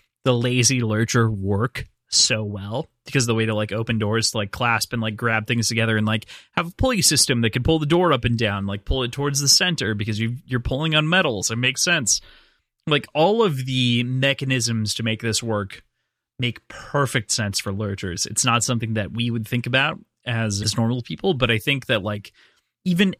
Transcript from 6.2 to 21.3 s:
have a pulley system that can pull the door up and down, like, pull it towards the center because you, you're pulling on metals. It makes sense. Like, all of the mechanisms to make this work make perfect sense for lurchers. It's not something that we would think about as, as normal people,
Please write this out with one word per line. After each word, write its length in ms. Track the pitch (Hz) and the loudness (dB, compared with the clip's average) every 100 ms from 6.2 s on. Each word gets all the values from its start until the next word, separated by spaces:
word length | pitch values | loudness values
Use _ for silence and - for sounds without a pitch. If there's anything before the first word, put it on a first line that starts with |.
| - - - | -4 -18 -8
have 160 | - 170 | -6 -6
a 20 | |
pulley 300 | - 262 226 | 0 0 2
system 400 | - 147 - 123 | 2 2 2 2
that 80 | 113 | 2
can 120 | 127 | 0
pull 160 | 123 160 | 2 2
the 80 | 147 | 4
door 260 | 175 175 | 2 4
up 100 | 131 | 2
and 140 | 127 113 | 2 0
down, 280 | 110 101 98 | 0 -2 -4
like, 180 | 101 - | -6 -2
pull 160 | 135 | -2
it 100 | 120 | -2
towards 280 | 139 143 139 | -2 -2 0
the 80 | 143 | 2
center 460 | - 185 165 101 | 4 4 0 -2
because 240 | 107 104 104 | -2 -2 -2
you, 180 | 113 123 - | -2 -4 -4
you're 140 | 127 | -4
pulling 340 | - 131 160 | -2 -2 0
on 140 | 156 156 | 0 2
metals. 420 | 185 165 104 - | 2 2 0 -2
It 60 | 113 | 0
makes 260 | 127 135 | 0 0
sense. 380 | - 170 113 - - - _ _ _ _ - | 0 0 0 -2 -4 -20 _ _ _ _ -2
Like, 200 | 147 - | 0 0
all 280 | 151 170 226 | 2 4 4
of 220 | 208 135 131 | 2 0 -2
the 380 | 127 123 120 | 0 2 2
mechanisms 880 | 123 131 139 135 131 131 117 113 107 | 0 0 0 0 0 0 0 0 -2
to 80 | - | -2
make 180 | 113 110 | -2 -2
this 200 | 117 107 | -2 -2
work 400 | 117 107 101 - _ _ _ _ _ - | -2 -2 -4 -10 _ _ _ _ _ -6
make 280 | 120 - _ | -4 -4 _
perfect 600 | - - 143 135 127 - | -20 -4 -2 0 0 -2
sense 280 | - 104 - | -2 -2 -2
for 120 | - | -4
lurchers. 520 | 98 104 98 95 87 - | -4 -4 -4 -6 -6 -4
It's 180 | 107 | -2
not 180 | 127 117 | 2 2
something 300 | 117 120 113 | 2 -2 -2
that 180 | 110 92 | -2 -4
we 180 | 113 120 | -4 -2
would 160 | 117 107 | -2 -2
think 180 | 123 120 | -4 0
about 320 | 131 143 - - _ | 0 0 -4 -14 _
as, 360 | 120 117 113 101 | -6 -2 -2 -2
as 140 | 107 - | -2 0
normal 260 | 113 123 | 0 0
people, 320 | - 131 190 | -4 -4 -2